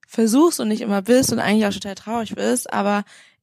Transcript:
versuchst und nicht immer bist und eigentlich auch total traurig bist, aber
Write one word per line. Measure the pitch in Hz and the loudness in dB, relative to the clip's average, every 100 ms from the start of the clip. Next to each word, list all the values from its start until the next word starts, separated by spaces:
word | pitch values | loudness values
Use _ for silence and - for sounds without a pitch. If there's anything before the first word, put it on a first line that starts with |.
| _ | _
versuchst | - 226 247 339 - | -2 2 4 4 2
und | 220 | -2
nicht | 214 | -4
immer | - 202 | -2 -2
bist | 190 254 - | 2 2 4
und | 226 | 0
eigentlich | 170 214 208 | 0 2 2
auch | |
total | 196 202 | -2 -8
traurig | 190 - 233 214 | -12 -8 -6 -6
bist, | 202 208 247 - | -4 -2 -2 -2
aber | - 202 202 208 - _ _ | -2 0 -2 -4 -14 _ _